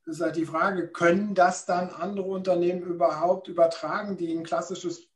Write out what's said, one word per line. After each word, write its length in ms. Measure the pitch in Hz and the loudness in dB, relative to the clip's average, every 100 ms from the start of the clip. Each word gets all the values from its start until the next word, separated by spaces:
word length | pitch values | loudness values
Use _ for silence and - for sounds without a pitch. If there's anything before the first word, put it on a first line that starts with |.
es 120 | 165 156 | -12 -4
ist 40 | |
halt 160 | 160 170 | -2 -2
die 100 | 160 | -2
Frage, 460 | 160 196 185 - | 0 0 0 -4
können 420 | - 170 190 208 | 2 4 4 2
das 320 | 190 180 - - | 4 4 2 -2
dann 240 | 180 180 | -2 -2
andere 380 | - 185 202 185 | -6 -6 -4 -4
Unternehmen 540 | 190 185 175 175 180 | -2 0 2 2 0
überhaupt 680 | 180 170 165 151 175 185 165 | -4 0 2 2 2 0 -2
übertragen, 680 | 165 165 - 156 196 202 175 | 4 4 2 -4 -4 -4 -4
die 160 | 165 | -4
ein 120 | 165 | -4
klassisches 640 | 160 170 - 175 175 - - | -2 -4 -4 -6 -6 -8 -14